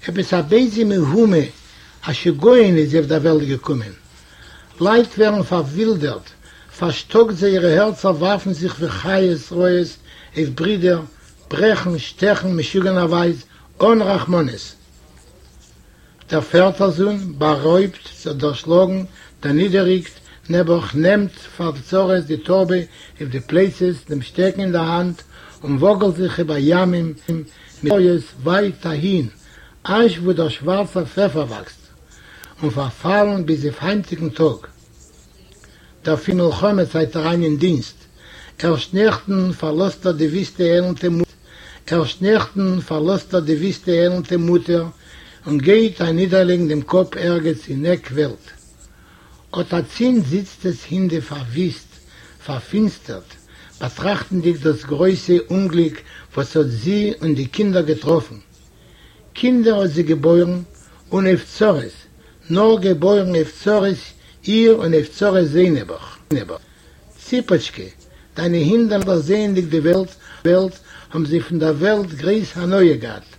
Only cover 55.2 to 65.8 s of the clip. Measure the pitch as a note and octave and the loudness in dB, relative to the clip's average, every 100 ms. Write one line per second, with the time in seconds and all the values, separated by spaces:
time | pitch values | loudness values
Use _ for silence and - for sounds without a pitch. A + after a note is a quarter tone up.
55.2 | - F3 - F3+ G3 E3 E3 D3+ - - | 0 0 2 -2 0 2 0 -2 -18 -20
56.2 | - - C3 D#3 C#3+ A#2 B2+ G#3 G#3 - | -12 -6 -2 0 0 -2 -2 0 -2 -2
57.2 | D#3+ C#3 C3+ - G#3 F#3 D3+ D3+ C#3+ E3 | -2 -2 -4 -2 0 2 0 -2 0 0
58.2 | - - _ _ _ _ _ _ - _ | 0 -16 _ _ _ _ _ _ -20 _
59.2 | - - B3 B3+ A3+ G#3 G3 D3 D#3 D#3+ | -20 -4 0 2 2 2 0 0 0 2
60.2 | D3+ E3+ F3 F3+ F3 - - - - F#3+ | 4 4 4 -2 -8 -20 -20 -20 -6 0
61.2 | F#3+ F#3 - - G#3+ D#3 A#2 - - - | 2 0 -2 0 2 2 -2 -16 -20 -20
62.2 | - - - E3+ A3 A3 F#3+ E3+ F3 G3+ | -20 -20 -4 2 4 4 2 2 2 2
63.2 | F#3 F3 D#3 - - G#3 G3 F#3 - - | 2 -2 -2 -4 0 2 0 -2 -8 -20
64.2 | - - - A3 A3+ A3 E3 D#3+ D3+ - | -20 -14 -2 4 6 4 4 2 0 -2
65.2 | G3+ F#3+ D#3+ D3+ F3+ D3 | 2 2 2 2 2 2